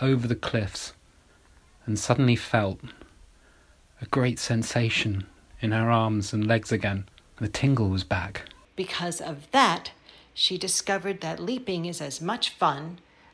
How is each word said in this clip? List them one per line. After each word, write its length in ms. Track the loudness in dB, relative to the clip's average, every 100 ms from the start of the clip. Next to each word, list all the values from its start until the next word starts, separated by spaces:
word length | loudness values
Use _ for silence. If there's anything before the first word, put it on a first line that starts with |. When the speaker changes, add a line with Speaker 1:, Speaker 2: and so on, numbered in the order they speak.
Speaker 1:
over 260 | 2 2 2
the 80 |
cliffs 600 | -2 -2 -2 -2 -6 -12 -14 _ _ _ _ _ _ _ _
and 140 | -6 -2
suddenly 360 | 2 4 6
felt 460 | 4 2 0 0 -2 -10 -18 -20 -20 -20 _ _ _ _ _ _ -16
a 60 | -2
great 320 | 2 2 0
sensation 880 | 0 0 0 0 2 2 0 -2 -6 -12 _ -6
in 120 | -2
her 180 | 2 4
arms 420 | 4 4 0 -2
and 140 | 0 2
legs 260 | 2 2
again. 320 | 0 0 -2 -6 -16 -20 -6
The 100 | -4
tingle 400 | 0 2 4 4
was 160 | 0
back. 380 | 0 -2 -4 -8 -14 -20 -14 -8
Speaker 2:
Because 440 | -6 -6 -6 -6
of 300 | -8 -10 0
that, 400 | 4 4 2 -6 -18 -20 -20 -14
she 240 | -2 -2 0
discovered 640 | -2 -2 0 -2 -2 -6
that 200 | -6 -6
leaping 440 | -4 -4 -4 -4
is 160 | -4 -6
as 200 | -8 -6
much 300 | -4 -4 -4
fun 500 | 2 2 2 -4 -14 _ _ -20